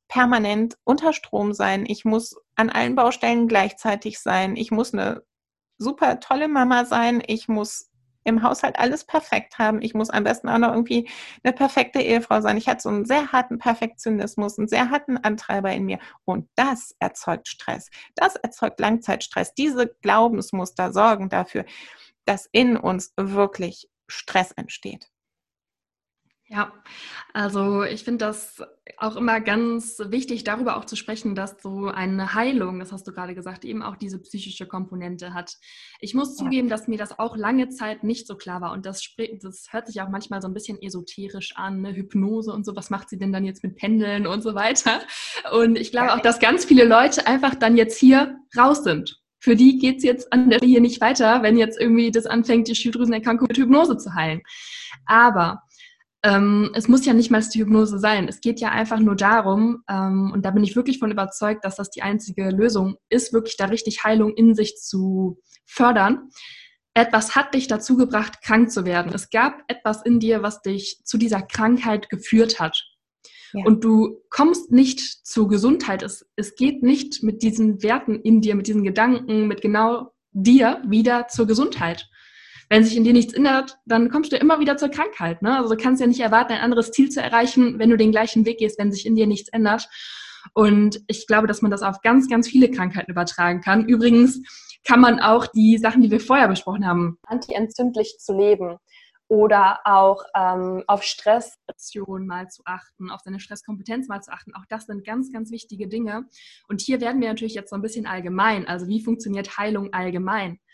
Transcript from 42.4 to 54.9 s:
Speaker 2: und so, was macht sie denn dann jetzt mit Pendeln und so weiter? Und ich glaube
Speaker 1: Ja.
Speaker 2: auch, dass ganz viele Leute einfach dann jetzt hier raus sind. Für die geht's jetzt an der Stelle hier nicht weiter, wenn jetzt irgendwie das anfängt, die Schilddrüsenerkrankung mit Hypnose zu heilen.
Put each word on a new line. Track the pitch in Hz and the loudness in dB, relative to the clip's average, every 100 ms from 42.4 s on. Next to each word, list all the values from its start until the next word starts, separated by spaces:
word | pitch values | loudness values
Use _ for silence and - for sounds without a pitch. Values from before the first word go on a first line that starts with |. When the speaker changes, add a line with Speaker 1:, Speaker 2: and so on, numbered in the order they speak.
| 220 | -6
Speaker 2:
und | 214 | -8
so, | 208 202 | -10 -10
was | - | -10
macht | 196 - | -10 -10
sie | 190 | -10
denn | 196 | -6
dann | 190 | -4
jetzt | 190 190 | -6 -8
mit | 190 190 | -12 -8
Pendeln | 202 220 208 202 202 | -2 0 0 -2 -4
und | 208 | -4
so | 220 | -6
weiter? | 202 220 262 240 226 - - - - - | -2 -2 0 0 -2 -4 -14 -12 -12 -2
Und | 226 233 226 | 2 4 2
ich | - | 0
glaube | 240 247 | -2 0
Speaker 1:
Ja. | 240 | 2
Speaker 2:
auch, | |
dass | 233 233 | 2 4
ganz | 226 349 | 2 2
viele | - 262 233 | 6 8 10
Leute | 226 285 302 - | 8 6 2 0
einfach | 262 269 262 | 2 0 0
dann | 226 233 | 4 4
jetzt | 220 - | 4 6
hier | 262 262 294 - _ 233 | 8 8 4 -6 _ 2
raus | 262 294 | 4 4
sind. | 226 151 180 - _ _ | 0 -4 -6 -14 _ _
Für | - 226 | 2 8
die | 262 262 | 8 6
geht's | 262 262 | 0 0
jetzt | 247 247 - | 0 -2 0
an | 247 254 | 2 4
der | 220 | 4
Stelle | 254 | 6
hier | 240 | 6
nicht | 240 - | 6 4
weiter, | 226 269 220 247 | 0 2 4 4
wenn | 214 233 | 4 4
jetzt | 220 226 | 2 0
irgendwie | 233 226 233 | 2 4 4
das | 226 226 | 0 -2
anfängt, | 233 233 233 226 | -2 2 2 2
die | 226 | -2
Schilddrüsenerkrankung | 240 233 240 220 233 233 254 | -4 -2 -2 0 -2 0 0
mit | 254 | 0
Hypnose | 247 277 330 240 | 4 6 4 0
zu | 196 | -6
heilen. | 170 160 165 - - - - - | -6 -4 -6 -10 -20 -20 -18 -18